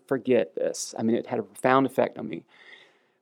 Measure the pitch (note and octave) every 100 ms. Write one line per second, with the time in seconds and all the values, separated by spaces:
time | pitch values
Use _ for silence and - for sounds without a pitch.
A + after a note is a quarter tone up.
0 | _ C3+ A2+ B2 - - E2+ - - -
1 | A2+ A2+ - B2 G#2 - C3 C3 C3+ -
2 | A2+ - A2 E2+ - _ - - _ _
3 | _ _